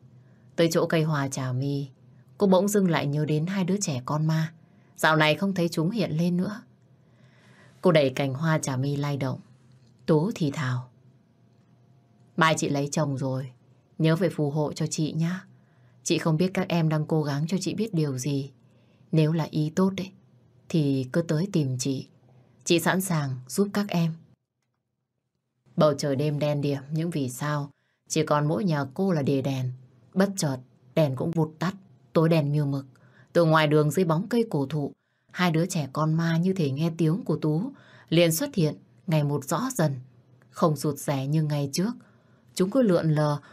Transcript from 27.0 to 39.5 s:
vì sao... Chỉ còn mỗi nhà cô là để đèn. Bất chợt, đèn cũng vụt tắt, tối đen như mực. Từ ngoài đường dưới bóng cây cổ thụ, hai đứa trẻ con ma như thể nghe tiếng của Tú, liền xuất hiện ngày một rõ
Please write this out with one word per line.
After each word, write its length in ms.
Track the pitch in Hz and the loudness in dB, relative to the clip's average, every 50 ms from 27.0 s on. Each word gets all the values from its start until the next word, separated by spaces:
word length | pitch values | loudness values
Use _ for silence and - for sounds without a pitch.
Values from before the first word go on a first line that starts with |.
| 165 175 | -4 -2
vì 200 | 165 156 135 127 | -2 -4 -4 -4
sao... 400 | 127 - 143 147 151 147 139 143 - _ _ _ _ _ _ - | -6 -6 -6 -4 -4 -4 -6 -8 -12 _ _ _ _ _ _ -4
Chỉ 140 | - 160 156 | -2 -2 2
còn 240 | 156 151 147 147 147 | 2 2 2 2 2
mỗi 160 | 165 220 214 | 0 0 0
nhà 220 | 180 156 143 139 135 - | 0 0 0 -2 -4 -4
cô 180 | - 196 196 | -2 0 0
là 100 | 175 151 | 0 0
để 200 | 135 151 139 135 | 0 0 0 0
đèn. 300 | 127 139 135 131 127 127 - - - - _ _ _ _ - | 0 -2 -2 -2 -4 -6 -6 -10 -16 -20 _ _ _ _ 0
Bất 160 | 185 196 196 196 - | 0 0 0 0 -2
chợt, 200 | 170 143 131 127 - _ _ _ _ _ - | -2 -2 -2 -4 -8 _ _ _ _ _ 0
đèn 200 | 170 156 139 131 | 2 2 2 0
cũng 160 | 127 165 165 | -2 -4 -2
vụt 180 | 160 165 156 156 - - | 0 0 0 -2 -2 -6
tắt, 140 | 160 180 196 - - - - _ _ _ - | -6 -6 -6 -6 -16 -20 -20 _ _ _ 2
tối 160 | 170 156 165 | 2 4 6
đen 220 | 170 160 143 143 | 4 4 2 2
như 140 | 147 151 147 | 0 0 0
mực. 200 | 139 139 135 - - - _ _ - _ _ - _ - | 0 -2 -4 -6 -10 -20 _ _ -20 _ _ -12 _ 2
Từ 120 | 170 170 | 4 6
ngoài 220 | 160 156 160 156 147 | 6 6 6 6 6
đường 240 | 151 151 151 151 | 4 4 4 4
dưới 140 | 147 190 190 | 2 2 2
bóng 220 | 165 156 160 196 - | 2 2 0 0 0
cây 200 | 240 233 226 226 | 0 0 0 0
cổ 160 | - 147 139 | 0 -2 -2
thụ, 260 | 135 156 151 139 139 - _ _ _ _ _ _ _ | -2 -4 -4 -4 -6 -8 _ _ _ _ _ _ _
hai 200 | - - 180 175 | -4 0 0 2
đứa 140 | 156 160 170 | 2 2 0
trẻ 240 | 170 - 165 139 127 - | 0 -2 -4 -4 -4 -4
con 200 | 147 156 156 156 | -2 0 0 0
ma 240 | 165 165 165 165 165 | 0 0 0 0 0
như 160 | 170 190 190 | 0 0 0
thể 180 | 190 156 135 | 0 0 -2
nghe 200 | 131 143 165 170 165 - | 0 -2 -2 -2 0 0
tiếng 260 | 170 156 165 233 - | 0 0 0 0 -2
của 140 | - 160 156 | -4 -4 -2
Tú, 340 | - 156 151 160 226 277 - - - - - - - - | 0 0 0 0 -2 -4 -8 -14 -20 -20 -20 -20 -8 0
liền 220 | 170 170 175 165 | 4 4 4 4
xuất 240 | 160 - 285 285 - | 2 0 -4 -4 -2
hiện 200 | 196 156 147 - - - _ _ _ - - | 0 0 0 -2 -6 -16 _ _ _ -4 0
ngày 160 | 160 156 147 | 0 2 2
một 220 | 143 143 143 127 | 2 -2 -2 -2
rõ 240 | - | -2